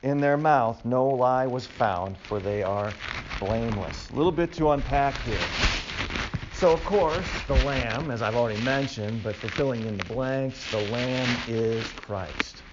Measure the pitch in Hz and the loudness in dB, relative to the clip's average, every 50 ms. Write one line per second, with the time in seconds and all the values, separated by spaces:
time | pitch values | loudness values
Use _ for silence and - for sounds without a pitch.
0 | - 131 143 143 143 143 143 147 151 156 151 135 117 113 113 - - 117 123 127 | 0 0 2 2 4 4 4 4 6 6 6 6 6 4 0 -2 -2 0 2 4
1 | 131 135 135 127 123 123 127 127 131 131 123 127 123 - - - 123 107 95 87 | 4 4 4 4 4 4 4 4 2 2 0 -2 -4 -6 -2 0 2 2 2 0
2 | 90 98 98 92 - - 107 104 92 101 104 104 98 92 101 101 104 107 101 - | -2 -4 -6 -8 -6 -4 -4 -2 0 0 0 0 0 0 0 0 0 -2 -4 -6
3 | - - - - - - - - 101 95 110 113 117 117 113 101 90 76 69 - | -8 -8 -8 -8 -8 -8 -6 -4 -2 0 0 0 0 0 -2 -2 -4 -4 -8 -10
4 | - - - 120 151 175 165 147 170 165 - - 156 151 147 143 135 120 135 143 | -10 -8 -2 2 2 2 2 2 -2 -2 0 0 2 2 4 2 2 0 2 2
5 | 139 139 135 - - 117 110 - - - - - - - - - - - - - | 2 2 0 -2 -4 -2 -2 -2 -2 -2 -2 0 2 2 2 0 -6 -6 -6 -6
6 | - - - - - - - - - - - - 190 175 160 165 - - 196 208 | -6 -4 -4 -4 -6 -4 -6 -6 -6 -6 -4 2 4 6 6 4 2 2 2 4
7 | 180 156 156 180 185 156 - - - - 143 131 127 139 139 131 123 117 110 123 | 4 4 2 0 -2 -4 -6 -6 -2 2 4 4 4 4 2 0 -2 -2 -2 -4
8 | 160 156 123 113 113 107 110 120 120 117 107 104 117 131 135 139 139 127 - 117 | -2 -2 -2 0 0 0 2 2 2 2 0 0 0 2 2 2 0 -2 -4 -4
9 | 104 104 113 113 101 110 104 - - 113 - - 147 135 127 117 110 113 107 98 | -4 -2 -2 -2 -4 -4 -6 -4 -6 -6 -2 0 0 0 0 -2 -2 -4 -4 -4
10 | 95 - 113 123 131 131 131 135 135 131 131 - - - - 107 104 101 113 120 | -4 -4 -4 -2 -2 0 0 0 -2 -2 -4 -6 -8 -4 -2 -2 0 0 -2 -2
11 | 123 127 127 127 127 123 123 120 - 117 117 113 113 113 113 113 113 - - - | -2 0 0 0 0 0 0 -2 -2 -4 -2 0 0 0 0 -2 -4 -6 -8 -12
12 | - - 104 98 92 76 73 - - - - - - - | -10 -8 -6 -6 -6 -8 -6 -6 -6 -6 -6 -18 -20 -20